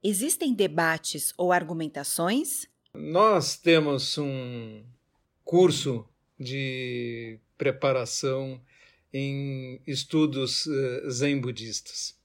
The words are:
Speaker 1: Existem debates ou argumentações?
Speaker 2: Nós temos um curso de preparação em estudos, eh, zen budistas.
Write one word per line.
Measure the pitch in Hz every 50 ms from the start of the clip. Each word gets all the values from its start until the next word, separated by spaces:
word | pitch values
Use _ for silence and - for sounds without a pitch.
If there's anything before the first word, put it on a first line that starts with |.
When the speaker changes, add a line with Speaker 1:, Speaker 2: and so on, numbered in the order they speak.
| -
Speaker 1:
Existem | 202 208 185 233 311 - - 339 294
debates | 247 202 202 175 147 165 165 160 160 160 - - - 151 - - - -
ou | 175 180
argumentações? | 180 180 175 160 175 165 160 151 - 143 143 - - - 170 180 220 269 320 302 - - - _ _ _ _ _
Speaker 2:
Nós | _ - 151 151 160 180 208 220 208 180 143 - -
temos | - _ 170 165 160 151 147 143 131 139 - - 151
um | 147 139 135 131 127 123 123 120 113 110 110 107 110 123 - _ _ _ _ _ _ _ _ _ _
curso | - 170 175 185 175 151 - - 147 127 113 107 _ _ _ _ _ _ _
de | 135 123 131 139 135 131 131 131 131 123 123 123 120 117 117 117 117 113 113 110 _ _ _
preparação | _ 143 139 127 131 - 135 131 131 120 117 - - - 139 131 131 135 135 131 123 - _ _ _ _ _ _ _ _ _ -
em | 135 139 139 139 139 139 139 139 131 131 127 127 - _
estudos, | - 139 131 - - - 156 156 151 135 135 131 123 - - -
eh, | 160 147 135 135 127 123 131 - 147
zen | 127 120 139 143 143 139
budistas. | 120 127 120 - 113 113 104 - - - - - - - - _ _